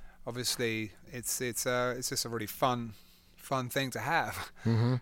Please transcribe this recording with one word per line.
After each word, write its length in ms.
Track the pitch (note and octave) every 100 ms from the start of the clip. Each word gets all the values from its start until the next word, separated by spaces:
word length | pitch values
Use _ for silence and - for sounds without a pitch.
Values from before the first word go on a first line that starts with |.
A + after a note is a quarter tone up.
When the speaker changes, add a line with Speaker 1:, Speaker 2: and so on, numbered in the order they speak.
| - - -
Speaker 1:
Obviously, 640 | A#2+ A#2+ - A#2 A2 G#2+ - -
it's, 300 | B2 - -
it's, 240 | B2 A2+ C3
uh, 300 | B2 B2 B2
it's 120 | -
just 160 | C3 A#2
a 40 |
really 160 | A2+ G#2
fun, 480 | - C3+ A#2+ A#2 - - - - -
fun 320 | - C3+ B2
thing 200 | C#3+ C3+
to 80 | A2+
have. 520 | A#2+ E3 G#2+ - - - A2+
Speaker 2:
Mm-hmm. 300 | A2+ A#2+ B2+